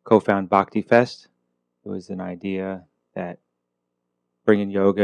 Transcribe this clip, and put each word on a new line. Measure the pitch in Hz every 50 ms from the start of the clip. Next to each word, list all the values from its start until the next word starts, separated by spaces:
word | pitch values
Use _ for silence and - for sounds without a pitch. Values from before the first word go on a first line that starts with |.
| _
co-found | - 117 104 - - 104 98 95 87
Bhakti | 101 98 98 - - 107 101
Fest. | - 120 117 123 127 - - - _ _ _ _ _ _ _ _ _ _ _ _
It | 101
was | 98 95 90 -
an | 98 92
idea | 92 87 90 87 - 98 95 92 95 95 95 95 92 _ _ _ _ _ _
that | 95 90 87 - - _ _ _ _ _ _ _ _ _ _ _ _ _ _ _ _ _ _ _ _ _
bringing | - 107 101 104 101
yoga | 98 98 95 98 98 101